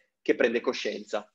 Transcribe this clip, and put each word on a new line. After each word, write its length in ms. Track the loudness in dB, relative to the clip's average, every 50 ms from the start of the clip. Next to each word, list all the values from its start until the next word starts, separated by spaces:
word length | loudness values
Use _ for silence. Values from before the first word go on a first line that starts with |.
| _ _ _ _
che 140 | -2 0 2
prende 260 | 4 4 4 4 2
coscienza. 720 | 0 0 -2 -2 -4 -6 -6 -6 -8 -6 -6 -6 -6 _ _